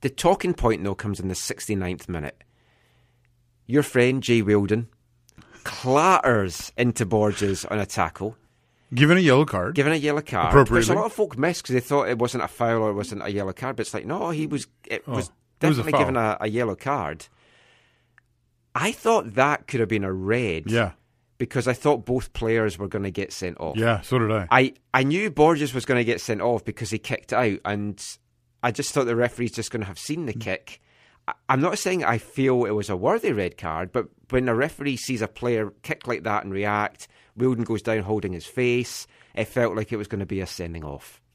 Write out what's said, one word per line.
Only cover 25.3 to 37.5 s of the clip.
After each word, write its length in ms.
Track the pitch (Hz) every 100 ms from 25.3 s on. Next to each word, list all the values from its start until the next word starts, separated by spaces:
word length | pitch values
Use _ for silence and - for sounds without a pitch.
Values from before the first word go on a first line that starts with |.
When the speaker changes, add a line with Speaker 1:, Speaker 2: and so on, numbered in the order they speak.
Speaker 1:
Borges 420 | 151 151 165 143
was 120 | 127 -
gonna 180 | 127
get 160 | 117 104
sent 200 | - 107
off 240 | 107 117 -
because 240 | - 113
he 80 | 110
kicked 340 | - 120 -
out, 260 | 120 123 98 -
and 380 | 104 104 101 - - _ _ _ _
I 100 | 123
just 220 | 110 139
thought 120 | - 123
the 100 | 117
referee's 360 | 120 - 120
just 180 | - 110
gonna 140 | 117 98
have 120 | 95
seen 260 | - 151 151
the 60 |
Speaker 2:
Mm. 80 | 110
Speaker 1:
kick. 400 | 107 92 - - _ _ _ _ -
I, 60 | - _
I'm 120 | 131
not 180 | 160 196
saying 240 | 202 180
I 140 | 127 113
feel 460 | - - 135 127 113
it 60 |
was 180 | 107 101
a 40 | 95
worthy 340 | 110 226 -
red 260 | 117 90 -
card, 340 | 82 80 92
but 180 | 127 98 _ _
when 180 | 131 127
a 40 |
referee 440 | 113 143 - 143 127
sees 240 | - 123
a 40 | 107
player 460 | - 123 117 107 -
kick 260 | - 156 131
like 160 | 113
that 200 | 87 104
and 100 | 98
react, 540 | 95 104 104 104 - - _ _ -
Wilden 280 | 127